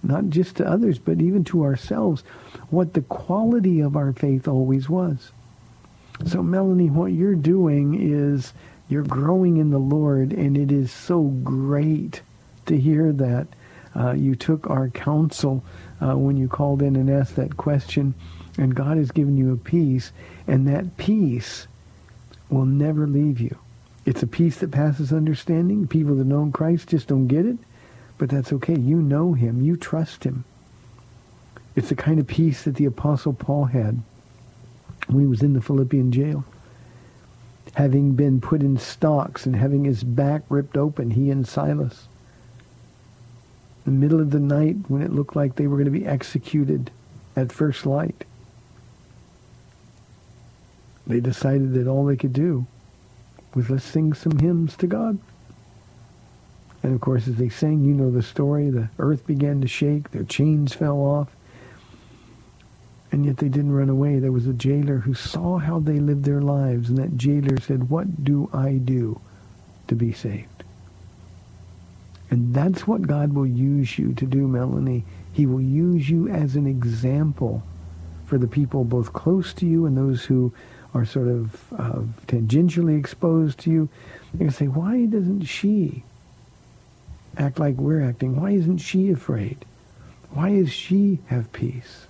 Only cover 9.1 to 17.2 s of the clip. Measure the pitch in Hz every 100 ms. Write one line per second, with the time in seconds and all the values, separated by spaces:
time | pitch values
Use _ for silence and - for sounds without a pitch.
9.1 | 127 147 185 185 165 151 139 135 151 151
10.1 | 139 131 - 143 139 139 143 127 - -
11.1 | 175 147 131 131 131 135 143 151 156 160
12.1 | - - - - - - 156 139 151 160
13.1 | 143 131 123 151 - - - - - 123
14.1 | 139 139 131 - 160 - 135 135 - -
15.1 | 151 156 - 143 131 - - - - 135
16.1 | 135 139 139 131 - 143 139 139 135 131
17.1 | 139